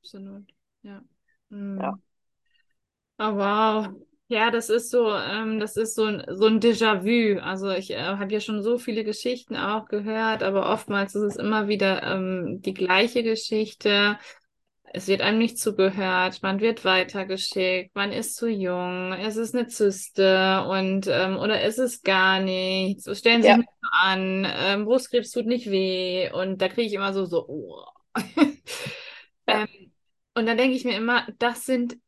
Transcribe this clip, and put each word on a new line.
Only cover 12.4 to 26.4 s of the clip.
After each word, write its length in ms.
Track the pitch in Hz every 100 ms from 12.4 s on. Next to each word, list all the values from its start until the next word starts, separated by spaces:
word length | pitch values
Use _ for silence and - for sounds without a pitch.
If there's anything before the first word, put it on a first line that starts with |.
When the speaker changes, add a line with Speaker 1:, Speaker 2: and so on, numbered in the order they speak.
| 170 190
Speaker 1:
die 120 | -
gleiche 480 | 190 185 185 233 240
Geschichte. 960 | 226 220 - 220 214 - 208 202 202 214 - - _ _ _ _ _
Es 160 | - 190
wird 140 | 190
einem 160 | 196 220
nicht 200 | 233 233
zugehört, 840 | - 208 190 196 190 185 185 185
man 180 | 196 196
wird 240 | 220 226
weitergeschickt, 1120 | 196 185 180 202 190 190 - 196 185 185 180 -
man 160 | 202
ist 240 | - 226 -
zu 120 | 233
jung, 640 | 214 185 180 180 180 185
es 220 | 185 214 214
ist 180 | 226
eine 140 | 247 240
Zyste 960 | - 208 190 - - 190 190 190 190 -
und, 380 | 190 190 190 190
ähm, 280 | 139 185 190
oder 240 | 196 214
es 160 | - 220
ist 260 | 254 -
gar 360 | - 190 190 190
nichts, 680 | 190 185 185 190 190 196 -
es 120 | 202
stellen 220 | - 233
sich 80 | 214
Speaker 2:
Ja. 60 | 214
Speaker 1:
nicht 120 | 233 _
so 60 | -
an, 540 | 165 185 190 190 190 190 -
ähm, 280 | 180 202 214
Brustkrebs 440 | 254 254 240 233
tut 140 | 240 226
nicht 240 | 247 214
weh 600 | 196 190 185 185 180 180
und 300 | -